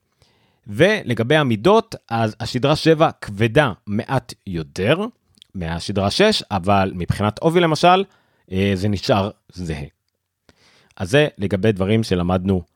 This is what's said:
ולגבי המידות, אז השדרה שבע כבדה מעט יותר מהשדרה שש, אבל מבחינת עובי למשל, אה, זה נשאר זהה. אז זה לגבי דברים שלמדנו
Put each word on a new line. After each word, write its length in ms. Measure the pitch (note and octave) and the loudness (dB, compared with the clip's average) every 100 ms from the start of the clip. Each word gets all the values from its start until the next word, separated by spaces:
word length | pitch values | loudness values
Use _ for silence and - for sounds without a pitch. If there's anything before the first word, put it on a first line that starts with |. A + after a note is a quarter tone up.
| _ _ _ _ _ _ - | _ _ _ _ _ _ -12
ולגבי 680 | G#2 F3 G#3+ B2 A2+ A2+ D#3 | 2 2 2 -2 -4 0 2
המידות, 600 | C#3+ A2 A#2+ A3 - - _ | 2 2 4 2 2 -8 _
אז 260 | A#2 A2+ - | -2 -2 -4
השדרה 360 | A#2 B2+ C#3 D3+ | -6 -2 0 2
שבע 340 | D#3+ D#3 D#3 - | 4 4 2 0
כבדה 520 | - G2 A2+ A#2 D3 - - | -10 -2 2 4 2 -2 -6
מעט 460 | G#2 - C3+ - - - | -6 -2 -4 -4 -12 -10
יותר 580 | E2+ D2 - F#2+ D#3+ A3 - _ _ _ G2 | -8 -8 -4 -2 -2 -4 -10 _ _ _ -10
מהשדרה 560 | E2 E3+ - G2+ G2 | -8 -6 -6 -2 -2
שש, 320 | - G#3 G#3 - | 2 2 0 -4
אבל 400 | G2+ F2 G2+ F#2+ F2+ | -4 0 2 0 -2
מבחינת 440 | E2+ - G#2 - | -6 -2 -2 -2
עובי 200 | E3 E3+ | 0 2
למשל, 440 | E3+ D#3 F3 F#3 G3 _ _ _ _ | 0 2 4 4 0 _ _ _ _
אה, 200 | F#2 G2+ G2 | -2 0 0
זה 120 | G#2 | -2
נשאר 420 | G2+ - A2+ G2 - _ | -2 0 0 0 -6 _
זהה. 320 | - F2 D2+ C#2+ _ _ _ _ _ _ _ _ _ _ - | -12 -8 -8 -10 _ _ _ _ _ _ _ _ _ _ -12
אז 120 | F#2 | 0
זה 180 | B2+ D3+ - | 2 2 0
לגבי 340 | F#2+ F#2+ G#2+ | -4 0 0
דברים 320 | G2 F#2+ A2 | 0 0 0
שלמדנו 580 | A2 F2+ F2 F#2 F#2 F#2 E2+ | 0 -2 0 0 0 -2 -4